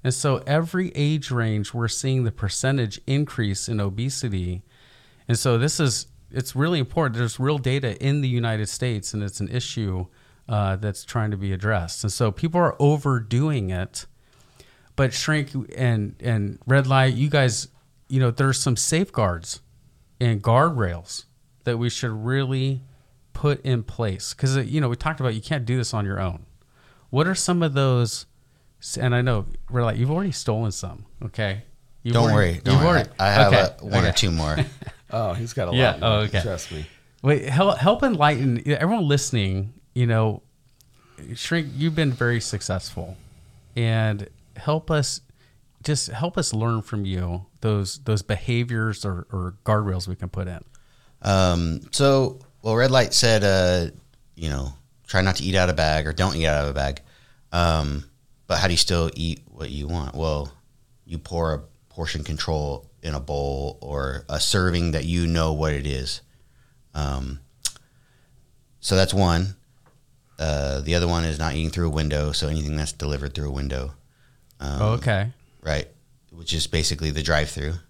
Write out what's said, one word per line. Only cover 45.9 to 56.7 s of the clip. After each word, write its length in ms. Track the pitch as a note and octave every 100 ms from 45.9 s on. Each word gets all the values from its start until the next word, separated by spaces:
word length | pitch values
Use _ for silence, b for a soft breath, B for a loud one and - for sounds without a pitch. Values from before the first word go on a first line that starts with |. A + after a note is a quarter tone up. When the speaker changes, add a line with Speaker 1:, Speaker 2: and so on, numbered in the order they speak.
| D3 -
Speaker 1:
help 300 | G#2+ E3+ F3+
us 140 | D#3
learn 280 | G#2+ A2+ A2+
from 240 | G#2 G#2+ G2
you 400 | F#2+ F2+ F2 F#2+ _
those, 380 | A2+ G#2 F#2+ -
those 240 | C#3+ G#2+
behaviors 840 | - G#2 - A#2+ A#2+ A2+ A2 G#2 G#2
or, 220 | F2+ -
or 240 | G2 F#2 F#2
guardrails 440 | - G#2+ G#2 F#2 F#2
we 80 | F2
can 120 | F2+
put 200 | - F#2
in. 160 | F2 - b b b b b
Speaker 2:
Um, 600 | - G2 F#2 F2 E2 D#2+ -
so, 480 | - C#3 C3+ B2+ - - _
well, 120 | A2 A2+
Red 160 | C3
Light 220 | C3 A#2+
said, 300 | - A#2+ A2
uh, 520 | G2+ F#2+ F2+ F2+ E2 - - _ - -
you 140 | D#2+
know, 240 | C#2+ C2+ C2+ _ _ -
try 140 | F#2+
not 140 | F#2+ F2
to 60 |
eat 120 | D#2+ F#2
out 140 | F2+
of 60 | D#2
a 20 |
bag 300 | D#2 D#2 D2+
or 60 |
don't 220 | D#2+ F#2 D#2+
eat 120 | D#2+
out 160 | D2
of 60 | D2